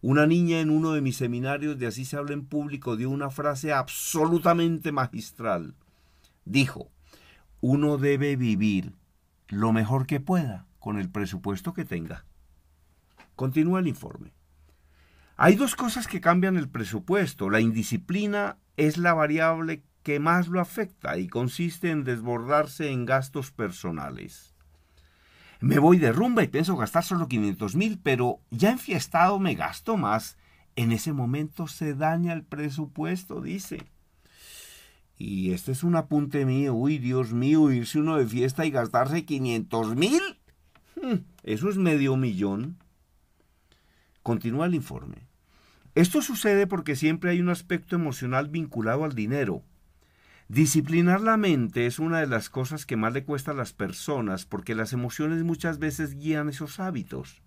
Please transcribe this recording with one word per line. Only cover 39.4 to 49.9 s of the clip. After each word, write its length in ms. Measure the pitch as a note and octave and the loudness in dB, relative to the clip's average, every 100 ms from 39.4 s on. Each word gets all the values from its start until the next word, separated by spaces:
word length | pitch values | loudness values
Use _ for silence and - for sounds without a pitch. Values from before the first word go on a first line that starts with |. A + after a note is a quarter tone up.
| B2+ A#2 F#2 A2+ A2 A#2 | 0 -2 -2 -2 0 2
mil. 260 | F#3 D#4 G4 - _ _ _ _ _ - | 2 2 0 -10 _ _ _ _ _ -10
Hmm, 220 | C4+ G#3+ - _ | -2 -2 -2 _
eso 260 | - G#2+ F3+ | -6 -2 0
es 100 | G3 | 2
medio 380 | F3+ D3+ C#3 C3 | 4 4 2 2
millón. 640 | C3 F#2 G2+ G2 C3 F3+ _ _ _ _ _ _ _ _ _ _ _ _ _ _ | 0 0 -2 -2 -6 -10 _ _ _ _ _ _ _ _ _ _ _ _ _ _
Continúa 460 | - A2+ A#2 B2 E3+ | -4 -2 -2 -2 0
el 80 | E3 | 0
informe. 420 | - B1+ - - - _ _ _ _ _ _ - | -4 -12 -14 -18 -20 _ _ _ _ _ _ 4
"Esto 260 | F3+ D4+ | 4 4
sucede 460 | - A#3 G#3+ G3+ G3 | 0 -2 2 4 2
porque 280 | F#3+ D#3 C3+ | 0 -2 0
siempre 360 | D3+ E3 F3+ | 0 2 0
hay 100 | F3 | 2
un 80 | F3 | 2
aspecto 460 | F3 - F3 - F3 | 0 -2 -4 -2 -2
emocional 540 | D#3+ C3+ B2+ B2+ D3 | -2 -4 -2 -2 -2
vinculado 540 | D#3+ D#3 A#2+ A2 B2 | -4 -6 -4 0 0
al 120 | D#3 B2 | -2 -4
dinero. 480 | G#2+ C#3 A#2+ F2+ - _ _ | -2 -2 -2 -4 -8 _ _